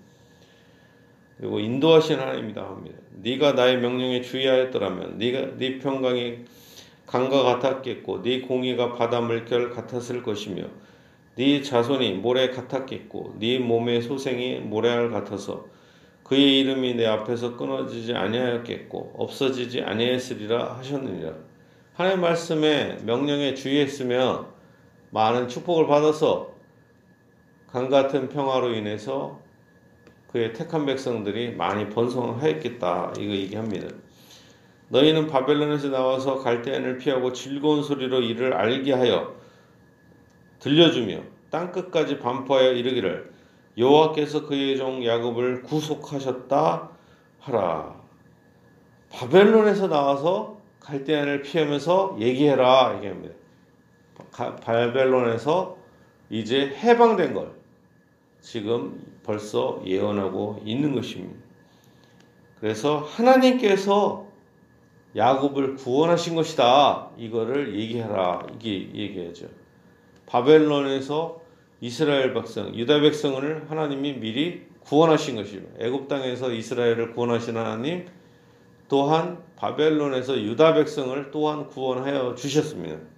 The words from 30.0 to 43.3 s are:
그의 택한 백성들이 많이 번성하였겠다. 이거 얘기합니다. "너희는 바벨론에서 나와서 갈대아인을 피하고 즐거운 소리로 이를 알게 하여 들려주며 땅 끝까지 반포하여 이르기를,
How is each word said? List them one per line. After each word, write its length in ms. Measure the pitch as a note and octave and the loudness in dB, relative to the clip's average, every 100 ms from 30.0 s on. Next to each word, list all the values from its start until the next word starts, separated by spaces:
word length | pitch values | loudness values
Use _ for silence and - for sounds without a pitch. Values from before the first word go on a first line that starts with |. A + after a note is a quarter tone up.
| - _ _ | -20 _ _
그의 220 | B2 A2+ | -2 -2
택한 320 | - D#3+ E3 C#3 | -4 -6 -2 -2
백성들이 720 | C3 C3 A2+ G2+ G#2 A#2+ D#2+ | -2 -2 -4 -4 -4 -6 -4
많이 340 | F2 G#2 G2+ | -2 -2 -2
번성하였겠다. 1200 | - B2 B2+ A#2 A#2 D#3 D#3 A#2+ - F2+ F2 F2 G2+ | 0 0 0 -4 -2 -2 -2 -4 -4 -2 -2 -4 -6
이거 140 | G#2 | -4
얘기합니다. 540 | G2+ F#2+ G#2+ A2 F2+ D#2+ - - _ - - - - _ _ _ | -4 -4 -6 -6 -6 -8 -14 -20 _ -20 -20 -20 -20 _ _ _
"너희는 380 | B2 D3+ D#3 D#3 | 4 6 6 2
바벨론에서 600 | C3+ C3 D3 D3 D3 C#3 | 0 2 2 2 -2 -2
나와서 500 | C3 C3 C3 C3+ C3 | 0 0 0 -2 -2
갈대아인을 580 | B2 A#2 C3+ C3 B2+ B2+ | 0 -2 -2 -4 -4 -4
피하고 360 | D3 C3 B2 | -2 0 -2
즐거운 500 | B2+ C3+ C#3 D3+ D3+ | -4 -8 -2 2 2
소리로 380 | D3 C#3 C3 B2+ | 0 -4 0 0
이를 320 | A#2 A2+ C3 | 0 0 0
알게 400 | - G#2+ C3+ C3+ | 0 0 0 0
하여 420 | B2+ B2 F2+ - - - - _ _ _ _ _ - _ _ _ _ | 2 4 2 -2 -10 -20 -20 _ _ _ _ _ -20 _ _ _ _
들려주며 600 | C3+ D3+ D#3+ C3+ G#2+ D#2+ D#2 - _ | 2 6 6 4 -2 -4 -10 -18 _
땅 220 | D3+ F3+ | -6 -6
끝까지 480 | F#3 F3+ E3 C3+ C#3 | -8 -4 -2 -2 -2
반포하여 540 | A#2+ B2+ C3 C3+ B2+ | -4 -4 0 4 4
이르기를, 560 | B2 A#2+ B2+ F#2 E2+ - | 2 -2 -2 -2 -4 -10